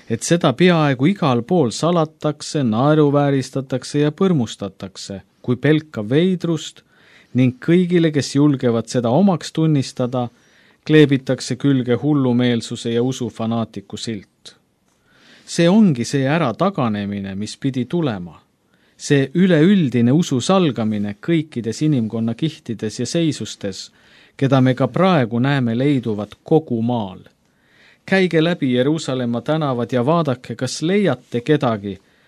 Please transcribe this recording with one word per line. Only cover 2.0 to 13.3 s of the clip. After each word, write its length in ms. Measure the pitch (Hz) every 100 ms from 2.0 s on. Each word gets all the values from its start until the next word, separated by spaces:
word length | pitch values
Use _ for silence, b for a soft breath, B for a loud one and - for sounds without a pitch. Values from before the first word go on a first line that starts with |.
| 156 - 151 147 - 156 127
naeruvääristatakse 1400 | 107 139 156 147 143 143 139 131 139 131 131 - 147
ja 80 | 147
põrmustatakse, 1120 | 151 190 165 110 - 98 - 95 - - 98 - _
kui 160 | - 123
pelka 460 | 139 156 151 - 104
veidrust, 720 | 139 185 180 170 160 - - b b b b b
ning 200 | 120 127 123
kõigile, 480 | - 175 180 180 165
kes 220 | 147 -
julgevad 560 | 139 147 135 123 117 113
seda 240 | 127 117
omaks 400 | 135 202 170 -
tunnistada, 760 | - 160 147 127 - 123 127 120 b b b b b
kleebitakse 720 | - 151 147 139 - 127 - 123
külge 380 | 139 135 123 120
hullumeelsuse 920 | 143 147 131 120 123 120 - 120 120
ja 100 | 117
usufanaatiku 920 | 127 131 117